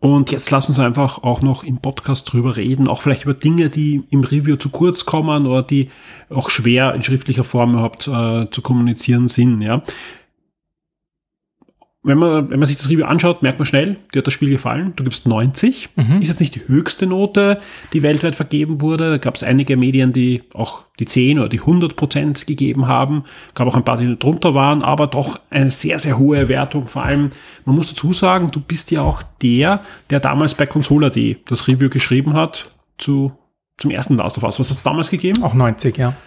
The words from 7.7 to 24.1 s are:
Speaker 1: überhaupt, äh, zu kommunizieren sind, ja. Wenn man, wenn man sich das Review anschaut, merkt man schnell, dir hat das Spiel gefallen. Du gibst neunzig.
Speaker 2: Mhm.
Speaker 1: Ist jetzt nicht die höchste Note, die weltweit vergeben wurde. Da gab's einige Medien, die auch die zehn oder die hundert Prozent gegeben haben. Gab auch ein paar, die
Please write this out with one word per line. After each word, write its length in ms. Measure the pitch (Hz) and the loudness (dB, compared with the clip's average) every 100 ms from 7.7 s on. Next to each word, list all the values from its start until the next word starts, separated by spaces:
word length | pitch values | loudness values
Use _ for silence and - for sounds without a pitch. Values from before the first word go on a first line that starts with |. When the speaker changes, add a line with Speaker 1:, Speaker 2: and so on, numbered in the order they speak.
Speaker 1:
überhaupt, 340 | 120 113 - - | 2 0 -4 -6
äh, 440 | 123 117 113 110 | -4 -2 -2 -2
zu 100 | - | -6
kommunizieren 680 | - 127 120 117 - 120 123 | -2 0 2 -2 0 2 2
sind, 340 | - 123 113 | 2 2 2
ja. 180 | 107 123 - - - - _ _ _ _ _ _ _ _ _ _ _ _ _ _ _ _ _ _ - | 0 -4 -4 -16 -18 -20 _ _ _ _ _ _ _ _ _ _ _ _ _ _ _ _ _ _ 2
Wenn 120 | 143 | 4
man, 320 | 170 156 139 | 4 2 0
wenn 80 | 135 | 0
man 80 | 143 | 0
sich 100 | 143 | 0
das 140 | 135 | 0
Review 160 | 160 - | 0 2
anschaut, 360 | 170 175 170 | 2 2 2
merkt 160 | 135 - | 0 0
man 60 | |
schnell, 320 | 143 139 165 196 _ | 0 0 0 -4 _
dir 60 | 139 | -4
hat 80 | 135 | -2
das 80 | |
Spiel 160 | 135 143 | -2 0
gefallen. 420 | 135 131 120 185 | 0 -2 -4 -4
Du 100 | 170 | -4
gibst 220 | 131 - - | -4 -2 -2
neunzig. 640 | 110 120 135 226 262 - - | 0 0 2 0 0 -8 -2
Speaker 2:
Mhm. 240 | 117 170 | 2 2
Speaker 1:
Ist 80 | 170 | 2
jetzt 120 | 160 | 0
nicht 140 | 151 | -2
die 140 | - - | -2 0
höchste 380 | 131 160 - 190 | 0 0 -2 -2
Note, 560 | 185 202 202 202 202 - - - | 0 0 2 2 0 -4 -20 -4
die 80 | 160 | 0
weltweit 340 | 147 151 170 - | 2 0 -2 -4
vergeben 460 | 147 151 151 156 | -4 -2 -2 -2
wurde. 300 | 151 160 165 | -2 0 0
Da 40 | 151 | 0
gab's 260 | 135 - | -2 -4
einige 360 | - 127 139 131 | 0 2 2 2
Medien, 340 | 127 135 131 | 2 2 2
die 300 | 123 123 123 - | 2 0 0 -6
auch 300 | - 113 - _ _ | -8 -8 -8 _ _
die 80 | 120 | -2
zehn 320 | - 127 147 | 2 4 2
oder 100 | 110 | 0
die 120 | 117 | -2
hundert 360 | - 175 170 - | 2 2 2 -2
Prozent 500 | 143 147 147 139 - | -4 0 -2 -4 -6
gegeben 420 | 143 135 127 127 | -2 -2 0 2
haben. 360 | 127 135 151 135 - - | 2 2 -2 -4 -16 -20
Gab 140 | - 123 | -2 0
auch 60 | |
ein 120 | 127 123 | 2 0
paar, 100 | 120 | 0
die 220 | 123 | 0